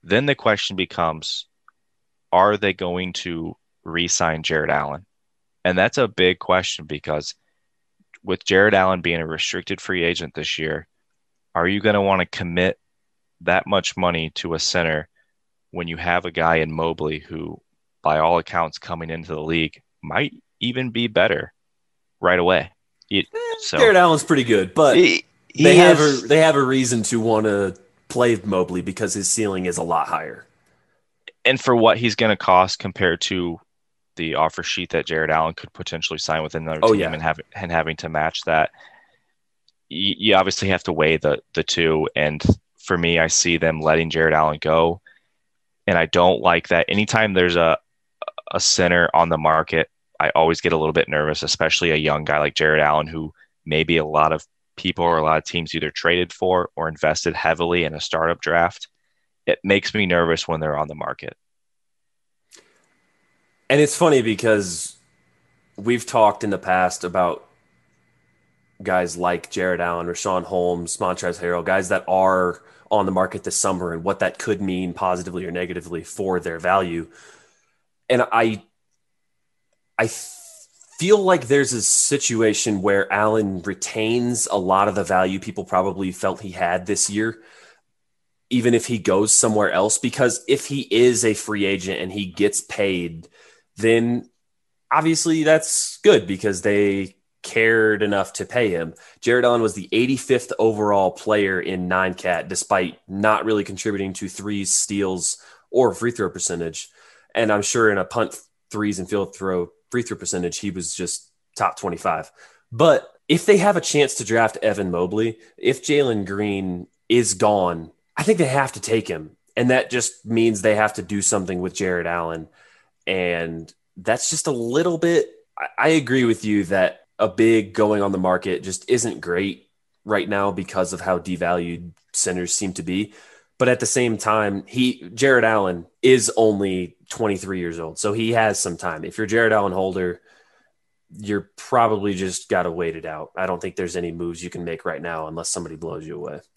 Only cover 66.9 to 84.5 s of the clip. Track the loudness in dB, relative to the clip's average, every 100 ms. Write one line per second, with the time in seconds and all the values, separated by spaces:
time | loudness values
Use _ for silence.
66.9 | -2 -4 0 0 -2 _ _ _ _ _
67.9 | _ _ _ _ _ _ _ _ _ 0
68.9 | 0 0 -2 -2 -2 -6 -4 -2 -2 -2
69.9 | -4 -6 -6 -2 -4 -2 -2 -2 -2 -6
70.9 | -4 -4 -2 -6 -4 -4 -4 0 -2 0
71.9 | -4 0 2 4 2 0 -4 _ _ _
72.9 | 0 2 0 -2 -4 -8 -4 -2 -2 -6
73.9 | -4 -4 -2 -2 -4 -6 -4 -2 -4 -6
74.9 | -4 -2 -2 -6 -10 -8 -8 -6 -8 -10
75.9 | -12 -12 -8 -2 -2 -4 -4 0 2 0
76.9 | -6 -10 -16 -20 -20 _ _ _ _ _
77.9 | _ _ 0 2 2 0 -2 _ _ _
78.9 | _ _ _ _ _ _ _ _ _ _
79.9 | -4 -4 -4 -14 -18 -20 -20 -20 _ _
80.9 | -6 4 4 6 2 4 2 2 0 0
81.9 | 0 0 0 -2 2 2 2 0 0 2
82.9 | 2 2 0 2 2 -2 -4 -8 -8 -8
83.9 | -4 -2 0 0 -2 -2